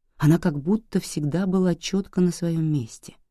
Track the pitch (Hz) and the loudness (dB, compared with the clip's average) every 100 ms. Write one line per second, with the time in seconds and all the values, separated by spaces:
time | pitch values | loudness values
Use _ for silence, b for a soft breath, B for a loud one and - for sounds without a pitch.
0 | _ - 151 165 180 143 147 214 - 185 | _ 0 4 4 2 -2 -2 -2 -2 -4
1 | - 160 147 165 190 185 185 165 - 190 | -4 -4 -4 -2 0 0 0 0 -2 -4
2 | 196 - 180 175 170 165 160 151 113 - | -2 0 0 2 -2 -2 0 -2 -4 -12
3 | - - _ | -20 -20 _